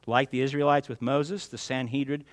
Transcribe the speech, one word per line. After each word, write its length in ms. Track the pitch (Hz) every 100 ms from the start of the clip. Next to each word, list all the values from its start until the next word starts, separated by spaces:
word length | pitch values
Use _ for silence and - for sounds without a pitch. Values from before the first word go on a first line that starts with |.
| -
Like 240 | 120 135
the 120 | 127
Israelites 460 | 135 143 143 143 139
with 140 | 117
Moses, 460 | 120 143 147 196 -
the 100 | 117
Sanhedrin 640 | - 131 123 135 135 147 143